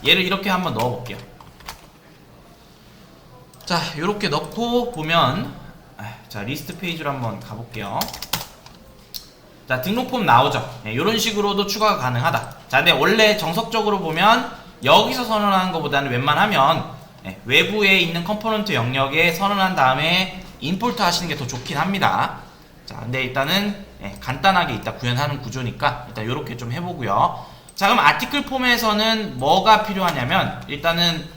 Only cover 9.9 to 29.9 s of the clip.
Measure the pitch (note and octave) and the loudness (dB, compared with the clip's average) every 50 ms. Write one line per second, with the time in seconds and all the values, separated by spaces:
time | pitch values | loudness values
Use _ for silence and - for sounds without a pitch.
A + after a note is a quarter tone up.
9.9 | G#3 B3 C4 B3+ B3+ A#3+ G3+ D3 A#2+ B2 C#3 D3+ D3 B2 - - - - - G#2+ | -2 -2 -2 -4 -4 -2 4 6 6 6 6 4 0 -2 -6 -6 -12 -12 -10 -6
10.9 | A2 B2 E3 G3+ A3+ F#3+ - A#3 G#3 G#3 G3+ G3+ G3 G3 G3 G3 - G#3+ G#3+ G#3+ | -4 -2 0 0 0 0 0 -2 -2 0 0 0 0 0 -2 -2 -2 0 2 2
11.9 | F#3+ C#3+ B2+ B2+ B2 A#2+ C3+ E3 D3 A#2 - - - - - - - C3+ D#3 F3 | 2 2 0 -2 0 0 0 0 0 0 -4 -6 -14 -18 -10 0 2 4 4 4
12.9 | D#3+ B2+ D3 F3+ G3+ A3+ A3 G#3+ G#3 G#3 E3 D3+ - A3 - - - A3+ G#3 G#3 | 4 4 4 4 6 6 6 4 4 2 0 -2 -2 -2 -4 -2 -2 0 0 0
13.9 | G3+ F#3 F3 D#3+ D#3 E3 F#3 G#3+ A#3+ B3+ B3+ - - - - - - - A#2 C3 | 0 0 -2 -2 0 4 6 6 6 4 2 -4 -10 -14 -18 -20 -18 -2 4 6
14.9 | D#3+ G3+ G#3+ B3 B3+ B3+ B3 A3 A3+ G#3+ G#3 G3+ G3 F#3 F#3 F#3 F3 E3 D3+ C#3 | 6 6 6 4 -2 -4 -2 0 0 2 2 4 4 4 2 2 -2 -2 -2 0
15.9 | C3+ C#3 C#3+ C3+ A#2+ A#2+ C3+ C#3+ D3 E3 G3 G#3+ G3 D3 C3+ D3 E3 - - - | 0 0 2 2 0 0 2 2 4 4 4 4 4 4 6 6 4 2 0 -6
16.9 | - - - - - - - F#2+ F#2 - - A2+ C3 D#3+ E3 F3 G3+ G#3+ G#3 G3 | -10 -16 -18 -20 -20 -16 -14 -14 -14 -12 -4 4 4 4 4 4 2 2 4 4
17.9 | F#3+ F#3+ F3 E3 E3+ E3+ E3+ F#3 G#3+ G#3 G#3+ A3+ A3 G#3+ G3+ - D#3+ B2 A#2 A#2+ | 4 4 4 0 -2 -4 -2 -2 -4 -2 -2 -2 -2 0 -2 -2 -2 0 0 0
18.9 | B2+ C3+ C3+ C3+ C#3+ D#3+ E3+ F3 E3 E3 E3+ G3 G3+ G3 F#3+ F#3 F3+ D#3 C3+ B2+ | 0 0 0 0 2 2 2 2 2 0 0 0 2 2 2 0 2 2 2 2
19.9 | C3 C#3+ D3+ D#3+ F3 F#3 F#3+ F#3 - - - - - - - C#3+ F#3 F#3 A#3 B3 | 2 2 0 0 2 0 0 -2 -6 -14 -16 -16 -14 -8 -4 -4 -4 -2 -2 -2
20.9 | - - G3+ E3+ E3 - F3 E3 C#3+ C3+ C3+ A#2+ - A#2+ - - D#3+ C#3+ D#3+ F#3 | -2 0 0 0 0 0 -2 -4 -4 -6 -6 -8 -8 -8 -8 -6 -4 -2 -2 -2
21.9 | G3 G3 D3+ G#2 F#2 G2 C#3 - - - - - - - - - - - - - | 0 0 0 2 2 2 -2 -2 -4 -10 -16 -20 -20 -20 -20 -20 -20 -20 -18 -16
22.9 | A2 A#2 - A2+ B2 C3 C3 B2 B2+ C#3 C3+ D3 F3 G3 G3+ G#3 G3+ - - - | -14 -12 -8 -6 -4 -4 -4 -2 -2 -2 0 2 0 0 0 -2 -6 -6 -12 -18
23.9 | - - - G2 - - - - C3 - - G3 F#3+ F3+ E3 - A#2+ G2+ - A#2 | -16 -14 -12 -12 -12 -10 -8 -6 -6 2 2 4 4 4 0 0 -4 -6 -6 -8
24.9 | G#2 - - A#2+ B2 B2+ C#3+ D3 C#3+ C3 A#2 A2+ B2 C3 B2 A2+ G2 - D3 C#3 | -8 -4 -4 -2 0 0 -2 -2 -4 -6 -8 -8 -8 -6 -6 -6 -4 0 0 0
25.9 | B2 - - - - A2 G#2+ A2+ B2+ D3+ - - - A#2+ A#2+ A#2 A#2+ E3 F3 F3+ | 0 -2 -10 -12 -10 -8 -4 -4 -4 -4 -6 -8 -10 -10 -8 -8 -6 -6 -6 -6
26.9 | E3+ D3 B2 G2+ G2 A2 C#3+ F3+ - - - - - - - - - - G3 G3 | -6 -6 -2 0 2 2 2 2 0 -4 -12 -16 -20 -20 -20 -18 -6 0 2 2
27.9 | A#3+ A3 - D3 D3 - B3+ - - C#4+ - - C4 C4 B3+ B3 A#3+ A#3 A#3 A3 | 4 6 6 4 4 4 -2 -2 -4 -4 -4 -2 -4 -2 2 2 2 2 2 0
28.9 | G#3 G#3 A3 A3 A3+ A3 G#3+ F3 C3 B2+ C3 C#3+ E3+ F#3+ F#3+ A3 A3 G#3+ G#3+ G3 | 2 2 2 2 0 0 -2 -6 -6 -2 2 4 4 4 8 6 6 6 4 -2